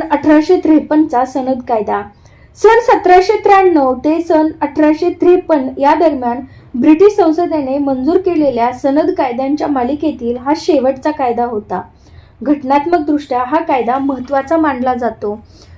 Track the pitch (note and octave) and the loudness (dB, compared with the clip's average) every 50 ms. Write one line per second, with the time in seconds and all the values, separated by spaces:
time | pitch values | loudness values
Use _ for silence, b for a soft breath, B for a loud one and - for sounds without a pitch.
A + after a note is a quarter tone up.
0 | D#4+ - D4 C#4+ - D4+ D4+ D4+ D4+ - F#4 F4+ - D#4+ D#4 D4 - - D4+ D4+ | 2 0 -4 -2 2 2 2 2 4 2 2 2 2 2 2 2 2 0 0 0
1 | D#4 D4+ - A#3+ B3+ C4 - C#4 B3+ B3+ C4 B3 - - A#3+ A3 G3+ G#3 G#3 G3+ | 0 2 0 -2 -2 -2 -4 -4 -4 -4 -4 -4 -4 -4 -4 -4 -2 -4 -6 -6
2 | G#3 - - b b b b b b b b b - G#4 A4+ A#4 A#4+ - A4 - | -8 -10 -16 b b b b b b b b b 4 4 4 4 4 2 2 2
3 | - F4+ F4+ F#4 F#4 F#4+ G#4+ G4+ - - G4+ G4 F#4+ F#4 E4+ D4+ C4+ C4 B3+ B3 | 4 4 6 6 6 4 0 0 2 4 4 6 4 4 4 2 2 0 -2 -2
4 | - D4+ D#4 E4 E4 - F4 D#4 D#4 D#4 D#4 - D4+ C#4+ - D4+ D4+ D4+ D#4 D#4 | -2 -2 -2 -2 0 0 2 2 2 0 -2 -4 -6 -4 0 2 2 2 2 2
5 | F4 F4 F4 - F4 F4 F4+ F4 F4+ - D#4+ C#4+ C4 C4 C4 - C#4 C#4+ D#4 D#4 | 0 -2 -2 0 2 4 4 4 2 0 0 0 -2 -4 -4 0 2 2 2 4
6 | E4+ D#4+ D4 C4 B3+ A#3+ A#3+ B3+ - B B B B B B A#3+ B3+ D4+ D#4 D#4+ | 2 0 0 -2 -4 -4 -4 -6 -8 B B B B B B 0 4 4 6 6
7 | F#4+ G#4 G#4 - F#4+ D#4+ D#4 D#4+ F4 D#4+ D#4+ D#4 C#4 C4 C4+ C#4+ C#4+ C#4 C4+ B3+ | 6 4 4 4 2 2 2 0 -2 -2 -2 -2 -2 -2 -2 -2 -2 -2 -2 -2
8 | B3+ C#4+ F4 F#4+ F#4 F#4 E4+ D#4 D4+ C#4 B3 A#3 A#3 B3 B3 - - C#4 C4+ D4+ | 0 0 0 0 0 0 0 0 0 0 0 0 0 -2 -2 -2 -2 0 0 0
9 | E4+ D#4 F#4 - D#4 B3+ A#3+ A#3 C4 C#4 D4 D4 - - D4 C4+ A#3+ B3 D4 D4+ | 0 0 0 -2 -2 -4 -4 -4 -4 -2 -2 -2 -2 -2 -2 -2 -2 -2 -4 -4
10 | - D#4 - - A#3+ A#3 A#3+ B3 B3 C#4 D4+ D#4+ - - E4+ C#4 A#3+ C4 C4+ C4+ | -4 -4 -4 -4 -6 -6 -6 -4 -4 -4 -4 -2 0 0 0 2 2 0 -2 -2
11 | - D#4 D4 D4 C4+ A#3+ A3+ A3+ A#3+ A#3+ A#3+ G#3 G#3 - G3 F3+ - - b b | -2 -4 -4 -2 -2 -4 -2 -2 -4 -4 -4 -8 -8 -8 -8 -10 -10 -12 b b
12 | b b b b b b b b A3+ B3+ D4 C#4+ - B3+ C#4 C#4+ C#4+ E4+ F4 F4 | b b b b b b b b -4 -2 -2 -2 -2 0 0 0 0 0 -2 -2
13 | D4+ D4 D4+ D4 - - B3+ B3 B3 B3 C#4+ E4 E4 E4 D4 B3+ A3 A3+ B3 C#4 | 0 -2 -4 -4 -4 -4 -4 -4 -4 -2 -2 -2 -2 -2 -2 -2 -2 -2 -4 -4
14 | C#4 C#4 C4+ B3 B3 - C#4 C4+ C4+ C4+ E4 E4 D#4+ D4+ C4+ B3 B3 C4 A3+ B3 | -2 -4 -6 -6 -6 -4 -4 -4 -2 -2 0 0 0 0 -2 -2 -2 -4 -4 -2
15 | B3 A3+ A3 - - G#3 G#3 G#3+ - b b b b b b | -4 -6 -6 -6 -8 -8 -8 -10 -14 b b b b b b